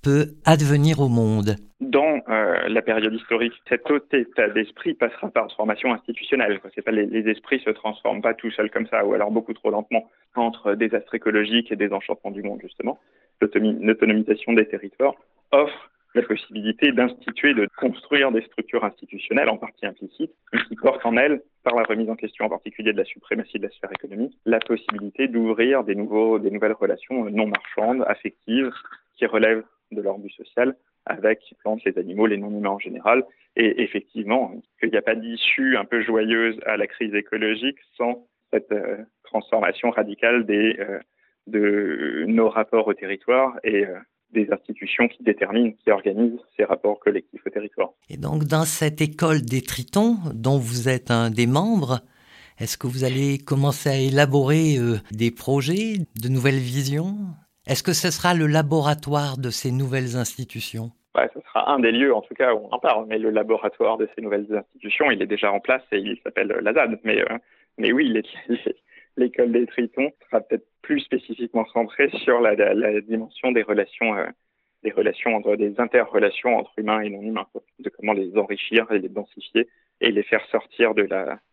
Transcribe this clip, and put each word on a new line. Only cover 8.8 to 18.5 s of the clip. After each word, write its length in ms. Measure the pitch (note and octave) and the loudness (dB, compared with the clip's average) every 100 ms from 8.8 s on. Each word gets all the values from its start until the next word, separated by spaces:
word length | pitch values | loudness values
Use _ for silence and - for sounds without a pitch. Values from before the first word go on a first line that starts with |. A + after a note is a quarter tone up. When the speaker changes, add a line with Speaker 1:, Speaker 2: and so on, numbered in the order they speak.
| A2 | -2
Speaker 2:
ça, 180 | A2 G#2 | 0 2
ou 80 | |
alors 160 | G2+ G#2 | 0 0
beaucoup 240 | A2 A2+ | -2 -4
trop 160 | A2 A2 | -4 -2
lentement, 400 | G#2 A2 A2+ - _ _ - | -2 -2 -4 -4 _ _ -2
entre 380 | A#2 A2+ G#2 | -2 -2 -2
désastre 400 | G#2 A2+ A2+ - | 0 0 -2 -4
écologique 580 | A#2 A2+ G#2+ G#2 A#2 A#2 | -4 0 0 2 0 0
et 40 | G2+ | -2
désenchantement 560 | G2+ G2 - - - | -2 -2 -6 -8 -8
du 100 | G2+ | -8
monde, 180 | G2+ G2+ | -8 -8
justement. 360 | - - - D3 _ _ _ _ | -14 -8 -8 -8 _ _ _ _
L'automi-, 360 | A2 - G#2+ - | 0 2 2 2
l'autonomisation 760 | G#2 A2 A2+ G#2+ A2 G#2 - | 2 2 4 2 2 -2 2
des 140 | A#2 G#2+ | 2 2
territoires 460 | G2+ G2+ _ C#3 - _ _ _ | -4 -10 _ 0 0 _ _ _
offre 400 | C#3+ D3 - - _ _ A#2+ | 4 4 -2 -18 _ _ -2
la 80 | |
possibilité 680 | A#2 G#2 - G#2+ G#2+ A2+ C#3+ | 0 -4 -4 -6 -6 2 2
d'instituer, 600 | B2 B2 - - - D3 | 4 0 -2 -12 0 2
de 140 | B2 G2+ - | 2 0 0
construire 540 | C3 - - D3 C3+ | -4 -4 -2 2 2
des 100 | A2 | 0
structures 420 | G#2+ | -4